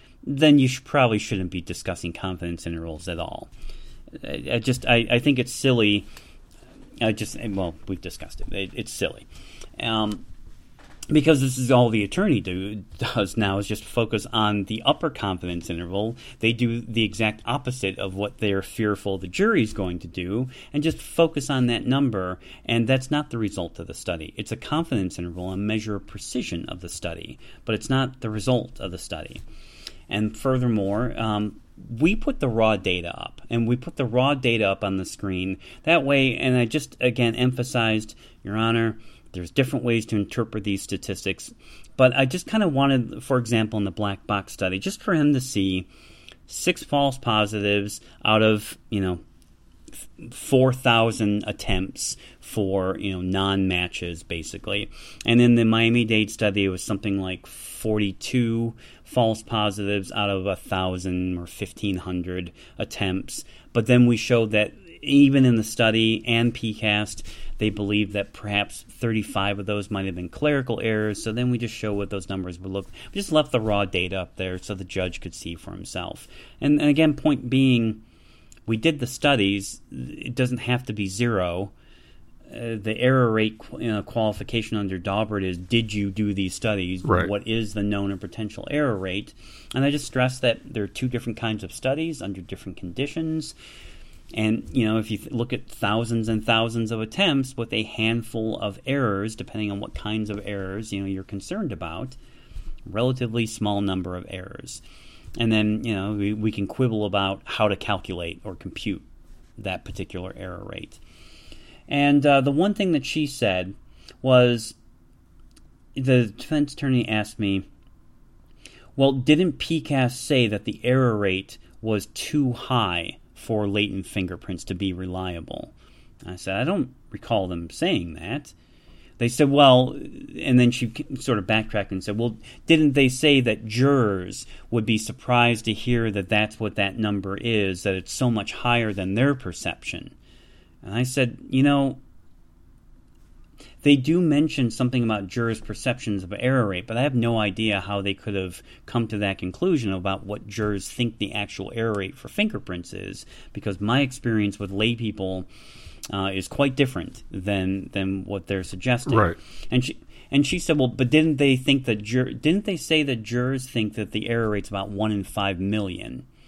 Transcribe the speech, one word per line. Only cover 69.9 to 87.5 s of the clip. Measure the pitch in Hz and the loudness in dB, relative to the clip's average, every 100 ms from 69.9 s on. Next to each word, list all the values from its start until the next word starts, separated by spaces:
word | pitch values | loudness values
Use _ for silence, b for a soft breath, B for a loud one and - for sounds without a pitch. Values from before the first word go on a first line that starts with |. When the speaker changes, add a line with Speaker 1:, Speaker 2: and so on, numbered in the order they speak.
Speaker 1:
might | 98 95 | -4 -4
have | 87 | -4
been | 90 | -8
clerical | - 147 143 127 113 | -2 0 0 0 -2
errors. | 113 107 107 101 | 0 0 0 -2
So | 113 | -4
then | 113 123 | -2 0
we | 120 | 0
just | 113 - | -2 -6
show | 107 | -4
what | 101 101 | -2 -4
those | 98 92 | -6 -6
numbers | 95 90 85 | -6 -6 -8
would | 95 | -8
look. | 98 90 - B | -8 -8 -14 B
We | 196 | -8
just | 190 | 0
left | 156 143 | 2 2
the | 120 | 2
raw | 110 101 95 | 2 2 2
data | 90 90 95 | 0 -2 -4
up | 87 - | -6 -6
there | 92 92 | -6 -6
so | - | -6
the | 95 | -8
judge | 92 95 92 - | -6 -2 -2 -4
could | 87 - | -10 -10
see | 82 85 | -12 -12
for | - | -12
himself. | 92 - 92 90 - - B B B | -14 -10 -8 -8 -10 -16 B B B
And, | 147 147 | 4 6
and | 147 | 6
again, | 143 156 | 6 4
point | 139 156 135 123 | 4 2 0 2
being, | 131 135 120 113 107 b b b b b b - | 4 6 6 2 -2 b b b b b b -4
we | 113 | 0
did | 156 147 | 2 2
the | - | -2
studies. | - 147 131 98 101 98 - - | 0 2 4 4 0 -4 -12 -14
It | - 123 - - 120 | -12 -10 -10 -6 0
doesn't | 127 120 | 0 0
have | - 123 127 | 0 -2 -2
to | |
be | 107 95 | -4 -2
zero. | 95 120 101 87 90 101 - b b b b b - - | 0 2 2 0 -2 -6 -10 b b b b b -20 -16
Uh, | 110 117 110 | -10 -6 -4
the | 104 110 | -4 2
error | 127 131 120 | 4 6 6
rate | 110 110 - | 4 2 0
qu-, | - - | -12 -6
you | 117 | -2
know, | 107 | -2
qualification | 98 117 107 104 - 117 107 107 | -2 0 0 0 -4 -4 -2 -2
under | 98 95 | -2 -4
Daubert | 98 101 107 104 | -2 -2 0 -2
is, | 92 90 | -2 -4
did | 90 117 110 | 0 0 0
you | 104 101 | -2 -2
do | 98 104 | 0 0
these | 98 92 | 0 -2
studies? | - 113 101 90 92 | -2 -2 -2 -2 -4
Speaker 2:
Right. | - 90 85 | 2 2 2
Speaker 1:
What | 104 | -2
is | 110 | -2